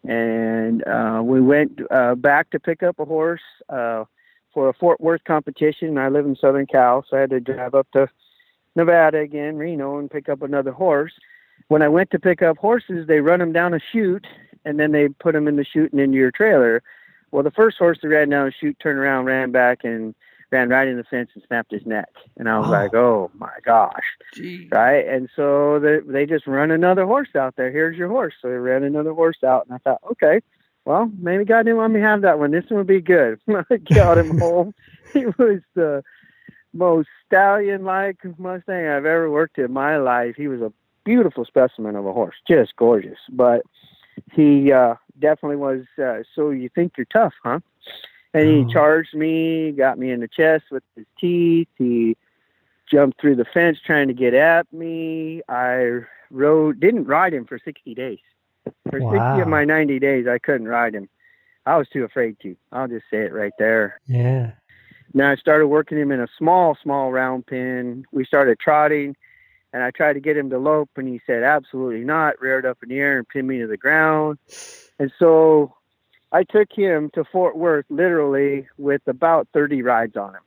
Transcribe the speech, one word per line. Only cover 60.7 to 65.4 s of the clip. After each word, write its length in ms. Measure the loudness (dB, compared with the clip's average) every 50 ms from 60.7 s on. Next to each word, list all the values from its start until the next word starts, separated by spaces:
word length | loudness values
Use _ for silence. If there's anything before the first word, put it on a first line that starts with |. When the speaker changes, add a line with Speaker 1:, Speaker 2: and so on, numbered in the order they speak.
| -2 -2 -2 -2 -4
Speaker 1:
him. 160 | -8 -12 _ _ _ _ _ _ _ _ _ _ _ _
I 120 | 0 0
was 120 | 0 0 _
too 140 | -6 -6 -6
afraid 360 | -4 _ -4 -4 -4 -6 _
to. 140 | -16 -18 -18 _ _ _
I'll 160 | -10 -8 -8
just 180 | -8 -8 -12 _ _
say 100 | -6 -6
it 140 | -6 -6 -6
right 200 | -8 -8 -8 -4
there. 420 | -2 0 2 2 0 0 -2 -6 -16 _
Speaker 2:
Yeah. 440 | -4 -2 -2 0 0 0 -2 -4 -6 -10 _ _ _ _ _ _ _ -20 _ _ _ 0
Speaker 1:
Now 180 | 2 2 2
I 40 | 0
started 320 | 0